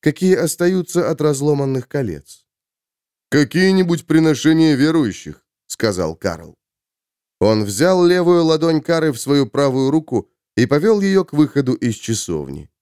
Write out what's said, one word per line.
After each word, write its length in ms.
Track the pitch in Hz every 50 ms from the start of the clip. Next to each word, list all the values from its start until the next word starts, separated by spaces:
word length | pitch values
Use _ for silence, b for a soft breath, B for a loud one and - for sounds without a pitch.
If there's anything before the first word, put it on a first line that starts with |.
| -
какие 300 | 165 147 - 185 185 185
остаются 720 | - 156 160 - - 175 175 190 185 175 - - 170 175 123
от 120 | 160 -
разломанных 640 | 151 151 147 135 143 151 147 143 139 135 131 131 123 _
колец. 580 | _ 143 131 107 82 71 - _ - _ _ _ _ _ _ _ _ _ _ _ _ _ _ _ _ _ _ _
"Какие-нибудь 760 | - 143 151 - - 170 185 190 190 190 185 170 170 160 -
приношения 720 | _ 156 156 160 160 151 131 - 156 160 160 160 160 151
верующих", 720 | 127 135 156 160 165 147 110 90 - - - 76 _ _ _ _ _ _ _
сказал 480 | - - - 110 101 90 90 80 82
Карл. 400 | 82 - 98 82 82 82 78 - _ _ _ _ _ _ _ _ _ _ _ _ _ _ _ _ _
Он 240 | - 104 110 110 107
взял 420 | 101 101 98 143 180 190 185 180
левую 400 | 175 180 180 175 170 175 170 170
ладонь 360 | 160 160 156 156 165 160 156
Кары 300 | - - 165 165 156 156
в 80 | 139 123
свою 280 | - 139 139 143 139 113
правую 440 | _ 139 143 139 131 131 135 131
руку 380 | 143 160 156 - - 113 - _ _ _ _ _ _
и 120 | - 165 -
повел 340 | 185 196 - 220 220 208
ее 240 | 196 196 190 190 185
к 80 | - -
выходу 400 | 147 151 147 - 143 139 127 123
из 220 | - - 120 110
часовни. 720 | - - - 113 104 - - 87 78 73 67 69 76 78 - _ _